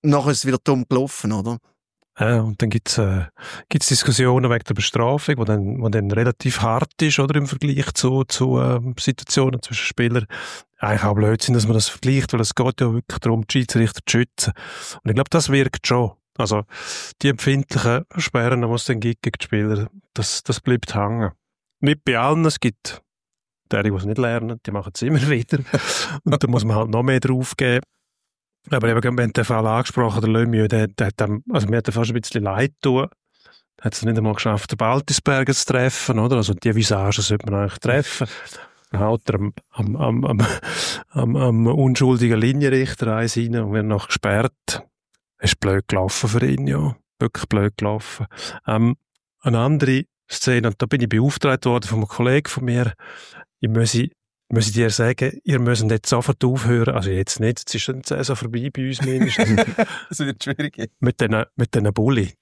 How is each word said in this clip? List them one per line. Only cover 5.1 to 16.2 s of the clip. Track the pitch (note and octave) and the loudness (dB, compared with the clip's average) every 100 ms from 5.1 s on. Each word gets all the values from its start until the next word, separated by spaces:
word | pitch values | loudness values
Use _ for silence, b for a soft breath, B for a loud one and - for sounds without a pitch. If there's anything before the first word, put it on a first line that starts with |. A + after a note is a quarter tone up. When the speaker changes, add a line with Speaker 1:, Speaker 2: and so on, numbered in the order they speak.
| C#3+ - C#3 | 0 0 -2
Speaker 2:
wo | |
dann, | A2 G#2+ G2 B2+ | 2 0 0 -2
wo | A2+ | 0
dann | A2 G2+ | 0 0
relativ | G#2 A#2+ A#2 C3 - | 2 0 0 -2 0
hart | A#2 A2+ - - | 0 0 -2 0
ist, | D#3 D3 | 0 2
oder, | C3+ D3 | 2 0
im | C#3 | -2
Vergleich | C3+ D3 C#3 - | -2 -2 -2 -2
zu, | - B2+ C3 | 0 2 2
zu, | B2+ - C3 B2+ | 0 0 2 2
ähm, | B2+ B2 B2 A#2+ | 2 0 -2 -4
Situationen | - B2+ - - C3 B2 | -4 -4 -2 0 2 0
zwischen | - A#2 - | -6 -6 -6
Spielern. | - A#2+ A#2+ G#2+ B B B B _ | 0 0 2 -2 B B B B _
Eigentlich | G#2 G#2+ | -2 0
auch | G#2+ | 2
Blödsinn, | G#2 G#2+ A2 - | 2 2 2 2
dass | A#2+ G#2+ | 2 4
man | |
das | A2 - | 2 0
vergleicht, | - B2 C3+ B2+ | -2 0 2 0
weil | A#2 | 0
es | A2 - | 0 0
geht | B2+ - | 0 2
ja | B2 | 0
wirklich | A#2 - - | 0 -4 -4
darum, | B2 A2+ A2 | 0 0 0
die | C#3 | -2
Schiedsrichter | A#2+ A#2+ A2+ - | 0 2 2 0
zu | - A#2 | -2 0
schützen. | B2 - - B B B B B | 0 -2 -4 B B B B B
Und | - | -2
ich | |
glaub, | A2 C#3 | 0 2
das | E3 - | 0 2
wirkt | C3+ C3 - - | 2 2 -2 0
schon. | B2 A2+ - | 0 0 -4